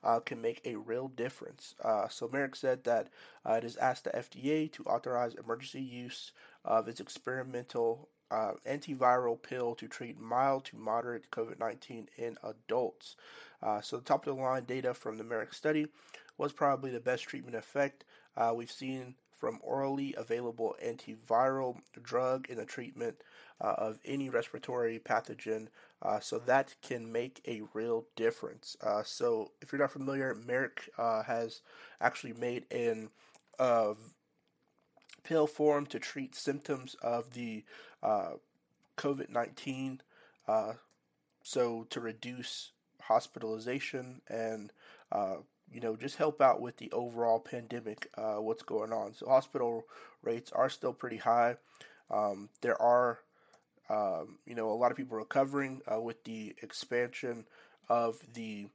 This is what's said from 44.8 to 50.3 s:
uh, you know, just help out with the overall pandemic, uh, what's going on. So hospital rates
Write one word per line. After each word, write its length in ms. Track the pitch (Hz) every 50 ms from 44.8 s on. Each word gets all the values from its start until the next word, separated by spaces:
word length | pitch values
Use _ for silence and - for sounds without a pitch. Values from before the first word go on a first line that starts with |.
| - - - - - _
uh, 240 | - 98 101 95 95 80 71 _ _ _ _ -
you 80 | - 117
know, 160 | 120 113 110
just 200 | 107 120 143 -
help 260 | - 165 156 147 -
out 180 | 139 131 117 -
with 160 | 120 123 -
the 160 | - - -
overall 480 | - 120 123 120 117 117 117 117 113 113
pandemic, 680 | 113 - - 120 117 110 120 120 113 110 107 - - - - -
uh, 160 | 110 110 107
what's 280 | 107 107 110 113 -
going 300 | - - - 107 107 110
on. 220 | 113 113 104 101 113
So 120 | - -
hospital 600 | 123 131 131 135 - - 139 123 117 117 - - - - - - - - _
rates 300 | - 117